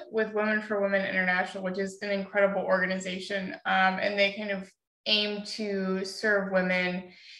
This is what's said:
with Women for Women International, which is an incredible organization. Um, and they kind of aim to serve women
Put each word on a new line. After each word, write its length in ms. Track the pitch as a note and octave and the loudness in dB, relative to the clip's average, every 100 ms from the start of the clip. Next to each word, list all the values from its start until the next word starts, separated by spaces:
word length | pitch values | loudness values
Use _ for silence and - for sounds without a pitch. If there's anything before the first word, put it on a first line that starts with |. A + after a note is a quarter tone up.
| - | -2
with 220 | A3 G#3+ | -2 0
Women 300 | G#3 G#3+ G#3+ | 0 0 0
for 180 | G#3+ G3+ | 0 0
Women 240 | G3 G3 F#3+ | 2 2 0
International, 580 | F#3 F#3 F3+ F#3+ G3 | 0 2 2 0 -4
which 140 | F#3+ F#3 | -4 -2
is 220 | G3 - | -4 -4
an 80 | G#3 | -4
incredible 520 | G3 F#3+ G3+ G3 F#3+ | -4 -2 2 4 4
organization. 920 | F#3 F#3 F#3 F#3+ F#3 F#3 F#3 G3+ F#3 - - | 2 2 2 -2 -4 -6 -6 -6 -6 -6 0
Um, 340 | F#3+ F#3+ F#3 | 4 4 4
and 160 | G3+ G3+ | 0 2
they 160 | G3 | 2
kind 160 | G3+ G#3 | 0 -4
of 200 | G3 F#3 - _ _ A3+ | -4 -6 -16 _ _ 0
aim 340 | G#3 G#3 G#3 | 2 2 -2
to 600 | G#3 - G#3 G3 F#3+ F#3+ F#3+ | -6 -6 -4 -2 0 -2 -4
serve 460 | - A3 G3+ F#3+ | -2 2 2 2
women 600 | F#3+ F#3 F3+ F3+ F3+ - - - - | 2 2 2 0 -2 -8 -16 -20 -20